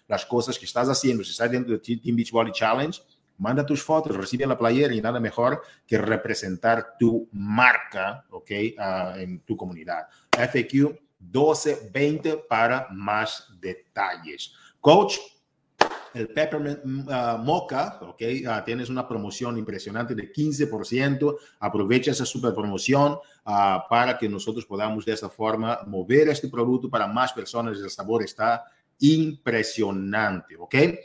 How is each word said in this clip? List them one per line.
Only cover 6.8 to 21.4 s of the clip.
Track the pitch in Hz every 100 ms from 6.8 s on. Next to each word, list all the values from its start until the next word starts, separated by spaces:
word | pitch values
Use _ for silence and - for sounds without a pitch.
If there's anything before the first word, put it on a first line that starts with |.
| - -
tu | 120 113 -
marca, | 101 101 107 123 117 - 98 95 127 -
¿ok? | 90 - 101 107 107
Ah, | 98 95 92 95
en | 90 90
tu | - 110
comunidad. | 92 85 82 82 - _ _ -
F | 127 131
A | 113
Q | 135 147 165 _ _
doce | 87 127 151 147 151 - 107
veinte | 135 147 156 160 156 -
para | 113 117 127 131
más | 98 101 107 110 - - 92
detalles. | 92 90 _ - 98 85 80 71 - - - _
Coach, | 147 180 - - - _ _ _ _ _ - - -
el | 120 110
Peppermint, | 147 156 156 143 147
mm, | 131 135 139
ah, | 127 120 113
Mocha, | 120 175 180 135 190 -
¿ok? | 87 - 113 131 127
Ah, | 107
tienes | 104 120 120
una | 127 -
promoción | 113 101 - 120 117
impresionante | 107 98 101 107 120
de | 110 101
quince | - 151 139 143
por | 107 -
ciento. | 131 139 135 147 147